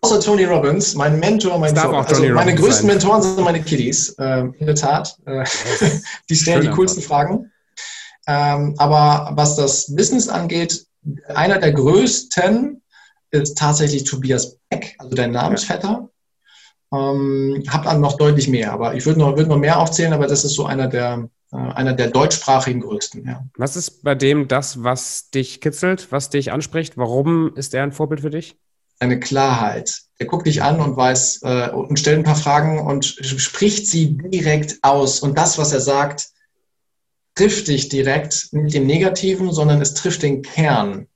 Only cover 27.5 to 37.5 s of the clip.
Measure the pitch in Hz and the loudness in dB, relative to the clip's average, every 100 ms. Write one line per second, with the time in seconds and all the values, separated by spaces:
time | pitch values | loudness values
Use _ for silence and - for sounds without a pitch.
27.5 | - 135 127 139 139 151 151 147 151 160 | -4 -6 -4 -4 -4 -4 -4 -6 -8 -12
28.5 | _ _ _ _ _ 123 123 - 135 135 | _ _ _ _ _ -2 -2 -2 0 2
29.5 | 123 107 110 - - _ _ - 170 160 | 2 -2 -4 -8 -10 _ _ -6 -2 0
30.5 | 151 147 160 143 127 127 127 - - 135 | 0 2 2 0 2 2 2 0 -4 -2
31.5 | 123 123 - - 147 - 151 160 147 - | -2 -2 -4 -4 0 2 2 4 0 2
32.5 | 143 151 156 147 139 131 - 135 131 - | 2 2 0 -2 -2 -4 -6 -8 -4 -6
33.5 | - 208 208 - 165 156 135 175 190 156 | 0 0 0 -2 2 2 0 -2 -2 0
34.5 | 151 151 - 139 139 135 - 139 143 170 | 0 -2 0 2 4 2 0 -2 0 0
35.5 | - 147 143 131 139 147 - - _ _ | 0 0 0 0 0 0 -4 -14 _ _
36.5 | _ _ _ _ _ _ _ _ - 208 | _ _ _ _ _ _ _ _ 2 2